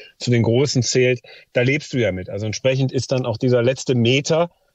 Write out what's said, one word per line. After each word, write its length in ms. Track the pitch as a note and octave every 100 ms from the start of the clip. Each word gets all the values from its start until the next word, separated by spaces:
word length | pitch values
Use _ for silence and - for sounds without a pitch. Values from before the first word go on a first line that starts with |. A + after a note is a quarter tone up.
| - -
zu 140 | B2
den 100 | A#2+
Großen 400 | A2 B2 D3 C3
zählt. 380 | - B2+ B2 B2 - - _
Da 100 | B2+
lebst 320 | B2 D3 -
du 40 | C3
ja 140 | G#2
mit. 180 | F#2 F2+
Also 180 | G2+ G#2+
entsprechend 440 | - C3 C3+ C3
ist 200 | C3+ -
dann 140 | B2+ A#2+
auch 120 | A2+
dieser 240 | B2+ B2
letzte 340 | A#2+ C3+ - B2
Meter, 540 | A#2+ C3+ D3 D#3+ F3 _ _